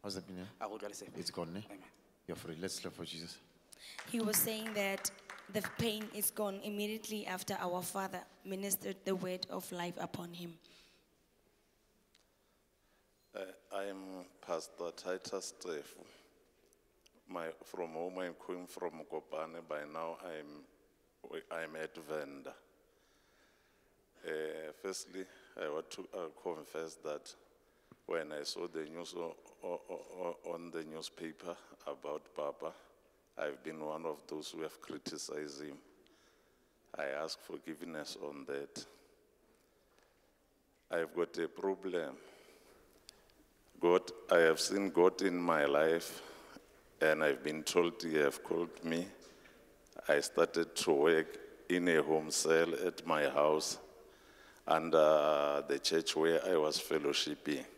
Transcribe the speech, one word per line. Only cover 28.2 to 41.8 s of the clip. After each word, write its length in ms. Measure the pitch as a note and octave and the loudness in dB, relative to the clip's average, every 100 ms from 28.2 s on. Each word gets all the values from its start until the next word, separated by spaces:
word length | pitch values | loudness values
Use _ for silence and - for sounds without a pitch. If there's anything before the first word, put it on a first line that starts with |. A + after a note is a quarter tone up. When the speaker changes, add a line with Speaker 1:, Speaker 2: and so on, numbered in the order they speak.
| D2+ | -2
Speaker 4:
I 120 | D2+ | -6
saw 220 | D2 - F2 | -6 -6 -6
the 180 | D#2+ | -6
news 300 | D2+ D#2+ E2 F2 | -6 -8 -8 -6
o-, 200 | E2+ D#2 - - | -6 -8 -18 -12
o-, 180 | F#2 F2 - | -6 -6 -6
o-, 160 | F2 - F#2 | -10 -10 -6
o-, 320 | F2 E2+ - | -6 -4 -8
on 180 | E2+ E2+ | -8 -6
the 140 | E2 | -8
newspaper 680 | D#2 D#2 D#2+ - E2 D2+ F2 - - - - | -6 -8 -10 -8 -10 -8 -10 -10 -12 -14 -10
about 360 | C#2+ D2 D2+ - | -8 -6 -8 -8
Papa, 380 | - D2 - D#2+ - - _ _ _ _ - | -6 -4 -4 -8 -10 -20 _ _ _ _ -6
I've 260 | D2 C2+ | -6 -6
been 220 | C#2+ D#2+ | -8 -8
one 220 | D2+ D#2 E2 | -6 -4 -4
of 100 | D2+ - | -6 -6
those 240 | D2+ D2+ | -8 -8
who 120 | E2 | -8
have 180 | D#2+ - | -8 -8
criticized 840 | - D2 - D2+ - D2+ D2+ C#2+ | -12 -10 -8 -10 -8 -6 -8 -8
him. 140 | D2+ C#2 - - _ _ _ _ _ _ _ _ _ - | -12 -12 -18 -20 _ _ _ _ _ _ _ _ _ -6
I 60 | C#2+ C#2+ | -4 -2
ask 160 | D#2+ - | -4 -8
forgiveness 720 | - D#2 - D2+ E2+ D#2 C#2+ - | -10 -12 -10 -10 -8 -8 -8 -8
on 260 | D2 D2 C2+ | -8 -8 -6
that. 360 | C#2 C#2+ - - - _ _ _ _ _ _ _ _ _ _ _ _ _ _ _ _ _ _ _ | -6 -6 -12 -16 -20 _ _ _ _ _ _ _ _ _ _ _ _ _ _ _ _ _ _ _
I've 240 | E2+ D#2+ | -2 0
got 240 | F2 E2 - | 0 0 0
a 80 | D#2+ | -4
problem. 680 | - G2 F#2+ | 0 -2 0